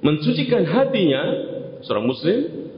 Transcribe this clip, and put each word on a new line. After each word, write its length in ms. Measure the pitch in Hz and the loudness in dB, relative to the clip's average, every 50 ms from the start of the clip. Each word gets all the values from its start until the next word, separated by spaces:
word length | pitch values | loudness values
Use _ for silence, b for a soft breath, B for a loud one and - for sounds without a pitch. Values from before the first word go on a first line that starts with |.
mensucikan 640 | - 151 151 151 - 240 - - 277 - 240 214 185 | 4 2 2 4 2 0 0 0 0 2 2 2 2
hatinya, 580 | 151 160 240 269 262 - 220 190 151 135 131 151 175 - - - - - - - - - - - | 2 2 2 2 2 2 2 4 4 2 2 0 -2 -2 -4 -4 -6 -8 -10 -10 -12 -14 -16 -6
seorang 220 | - 117 104 110 120 | -4 -2 0 0 0
muslim 300 | 131 - 151 160 202 254 294 - - - - - - | -2 0 0 0 0 0 0 -4 -6 -10 -12 -14 -14